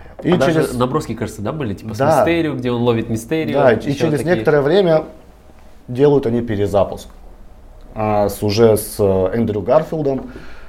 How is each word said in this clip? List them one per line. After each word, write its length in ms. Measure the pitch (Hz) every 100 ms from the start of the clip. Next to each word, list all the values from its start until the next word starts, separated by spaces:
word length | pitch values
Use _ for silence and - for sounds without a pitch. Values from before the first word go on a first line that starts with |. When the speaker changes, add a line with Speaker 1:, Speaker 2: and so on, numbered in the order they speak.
| - -
Speaker 1:
И 100 | 143
Speaker 2:
А 40 | 175
даже 160 | 175
Speaker 1:
через 220 | 160 127
Speaker 2:
наброски, 400 | 123 127 151 -
кажется, 260 | 110 110 -
да, 120 | 104
были? 200 | 156 120
Типа 220 | 92 110
с 40 | 107
Speaker 1:
Да. 80 | 143 147
Speaker 2:
Мистерио, 360 | 143 170 156
где 160 | 131 123
он 120 | 120
ловит 260 | 120 113 110
Мистерио, 500 | 110 - 160 151 139
Speaker 1:
Да, 140 | 135
и 40 | 110 -
Speaker 2:
еще 140 | 139 165
Speaker 1:
через 120 | 143
Speaker 2:
такие. 160 | 147
Speaker 1:
некоторое 260 | 175 110 147
время 440 | 139 190 180 156 - - - - - - - - -
делают 380 | 123 147 139 113
они 160 | 117
перезапуск. 680 | 117 101 101 98 92 - - - - - - - - - -
А, 340 | 110 107 104 101
с, 140 | -
уже 340 | 107 101 117 107
с, 200 | - -
э, 320 | 98 95 92
Эндрю 280 | 117 113 104
Гарфилдом, 580 | 92 151 160 160 139 131 - - - -